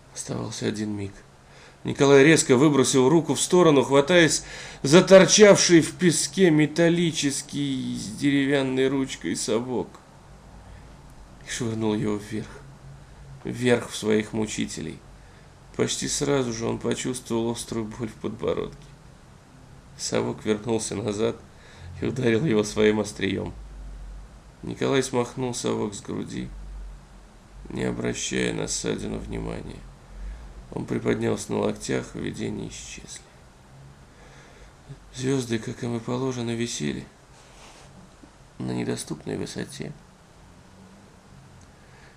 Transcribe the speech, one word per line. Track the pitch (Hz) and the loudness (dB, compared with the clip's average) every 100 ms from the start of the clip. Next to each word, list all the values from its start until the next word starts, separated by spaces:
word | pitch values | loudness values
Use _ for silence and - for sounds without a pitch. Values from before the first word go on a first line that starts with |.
| - | -18
Оставался | - - 120 117 117 113 | -14 -10 -8 -8 -6 -6
один | 107 107 | -4 -6
миг. | 101 98 - - - - - - - - | -6 -10 -12 -20 -20 -20 -20 -20 -10 -6
Николай | - 139 139 | 2 6 8
резко | 143 151 - 123 | 8 6 6 6
выбросил | 156 135 127 139 127 | 6 6 4 4 6
руку | 165 147 | 4 2
в | 127 | -2
сторону, | - 180 165 143 | 2 6 6 6
хватаясь | 120 139 139 180 156 - - - - - | 6 4 6 6 6 2 -6 -14 -16 -6
за | 139 170 | 6 6
торчавший | 185 190 180 - 208 185 - 170 | 10 10 10 10 10 10 8 6
в | - - | 6 2
песке | 185 143 - - 185 | 2 2 0 4 4
металлический | 151 151 151 170 170 170 - 143 135 - 143 143 131 123 123 | 6 4 4 2 4 0 0 -2 -4 -6 -6 -4 -4 -4 -6
с | 101 110 | -8 -2
деревянной | 143 139 135 139 131 131 131 | 0 2 2 2 0 2 2
ручкой | 135 135 - 80 117 | 0 -4 -6 -6 -4
совок. | - 110 127 117 87 - - - - - - - - - - - - - - - - | -2 -2 -2 -4 -6 -12 -20 -20 -20 -20 -20 -20 -20 -20 -20 -20 -20 -20 -20 -20 -12
И | |
швырнул | - 117 110 110 107 | -6 -6 -2 -2 -2
его | 107 104 | -2 -4
вверх. | 104 107 101 - - - - - - - - - | -6 -10 -10 -14 -20 -20 -20 -20 -20 -20 -20 -14
Вверх | - 120 123 117 - | -10 -2 2 2 0
в | - | -6
своих | 107 110 107 | 0 0 0
мучителей. | 110 107 - 110 - 78 - - - - - - - - - | -4 -4 -6 -6 -8 -10 -12 -18 -20 -20 -20 -20 -20 -12 -4
Почти | 123 - 135 | -4 -4 -6
сразу | - 143 139 120 | -4 -2 0 -2
же | 113 117 | -4 -6
он | 117 | -4
почувствовал | 117 120 131 127 - 117 117 | -4 -4 -6 -8 -4 -4 -2
острую | 117 - 113 107 | -6 -8 -8 -8
боль | 107 113 | -8 -10
в | - | -8
подбородке. | - - - 85 - - - - - - - - - - - - - - | -10 -6 -4 -4 -6 -12 -20 -20 -20 -20 -20 -20 -20 -20 -20 -20 -20 -12
Совок | - 113 117 117 107 | -4 -2 -2 -4 -4
вернулся | 107 117 113 - 98 | -4 -2 -4 -4 -6
назад | 107 101 113 - - - - - - - | -4 -2 -2 -4 -12 -20 -20 -20 -16 -6
и | 117 | -6
ударил | 113 120 110 156 | 0 2 2 2
его | 107 | 2
своим | 107 107 107 107 | 0 2 4 4
острием. | 101 - 98 98 98 - - - - - - - - - - - | -2 -4 -4 -2 -6 -10 -16 -16 -16 -16 -16 -16 -18 -20 -20 -14
Николай | - - 131 135 | -12 -4 0 0
смахнул | 131 123 120 - 123 120 | 0 -2 -4 -4 -6 -4
совок | 120 113 110 101 | -4 -2 -4 -6
с | |
груди, | - 101 107 - - - - - - - - - - - - - - | -8 -8 -8 -8 -10 -12 -14 -14 -14 -18 -20 -20 -20 -20 -20 -18 -10
не | - - | -6 -4
обращая | 117 120 - - 64 60 | -4 -4 -6 -6 -4 -4
на | 57 104 | -4 -6
ссадину | - - 53 53 53 | -4 -4 -6 -6 -8
внимания. | - - 57 57 - - - - - - - - - - - | -8 -8 -8 -10 -12 -16 -18 -20 -20 -14 -12 -14 -16 -18 -12
Он | - - | -10 -6
приподнялся | 123 117 117 113 104 - | -4 -2 -2 -2 -4 -4
на | 107 | -2
локтях, | 107 104 - 127 127 - | -2 -4 -6 -6 -6 -10
видения | 101 104 110 104 107 | -10 -8 -8 -8 -10
исчезли. | - - - - - - - - - - - - - - - - - - - - - - 135 - | -14 -16 -18 -18 -20 -20 -20 -20 -20 -20 -20 -20 -20 -20 -20 -20 -20 -20 -20 -20 -20 -20 -20 -18
Звезды, | 127 131 135 117 113 | -8 -2 -2 -2 -4
как | 127 117 | -6 -8
им | 120 117 | -6 -6
и | |
положено, | 117 123 131 123 117 | -4 -4 -4 -4 -6
висели | 117 120 - 147 - 139 - - - - - - - - - - - - - - - | -4 -6 -4 -6 -6 -12 -20 -20 -20 -20 -20 -20 -20 -20 -20 -20 -20 -20 -20 -20 -10
на | 127 | -8
недоступной | 123 117 120 - 147 - 101 | -6 -4 -6 -8 -12 -8 -8
высоте. | 104 - - - - - - - - - - - - - - - - - - - - - - - - - - | -8 -10 -12 -12 -12 -14 -20 -20 -20 -20 -20 -20 -20 -20 -20 -20 -20 -20 -20 -20 -20 -20 -20 -20 -20 -20 -20